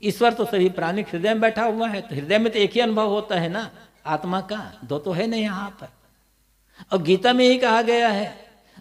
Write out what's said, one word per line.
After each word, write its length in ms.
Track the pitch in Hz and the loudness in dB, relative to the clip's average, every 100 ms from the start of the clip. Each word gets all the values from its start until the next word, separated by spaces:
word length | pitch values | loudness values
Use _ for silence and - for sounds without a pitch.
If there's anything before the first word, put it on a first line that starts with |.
ईश्वर 300 | 208 - 233 | -4 2 2
तो 120 | 233 | 2
सभी 260 | 214 202 180 | -2 2 2
प्राणी 320 | 180 165 196 | 0 -2 -4
हृदय 260 | - 170 196 | -4 -2 -2
में 120 | 220 | 2
बैठा 240 | 226 220 | 0 0
हुआ 240 | 233 220 226 | -2 -2 -4
है, 120 | 202 | -6
तो 140 | - | -8
हृदय 240 | 139 147 214 | -10 0 0
में 140 | 226 | 2
तो 60 | 226 | 2
एक 140 | 196 | 2
ही 80 | 233 | 2
अनुभव 280 | 233 220 214 | 0 2 0
होता 320 | 208 208 185 | 0 -2 -2
है 80 | 165 | -2
ना 220 | 196 220 - - _ 151 | -4 -10 -14 -20 _ -6
आत्मा 340 | 151 180 190 | -4 -2 -4
का, 380 | - 214 - - | -4 -10 -10 -16
दो 140 | 120 143 | -8 -6
तो 140 | 185 | -4
है 140 | 170 226 | -2 -2
नहीं 160 | 220 | -2
यहाँ 280 | 208 190 202 | -4 -6 -10
पर। 180 | - 127 - _ _ _ _ _ _ _ - - | -14 -20 -20 _ _ _ _ _ _ _ -20 -4
और 100 | 190 | -2
गीता 300 | 160 190 240 | 2 4 4
में 120 | 254 | 4
ही 140 | 247 254 | 6 6
कहा 240 | 247 226 | 4 2
गया 260 | 226 233 233 | 4 2 2
है, 380 | 202 185 - - _ _ - | 0 -4 -8 -20 _ _ -20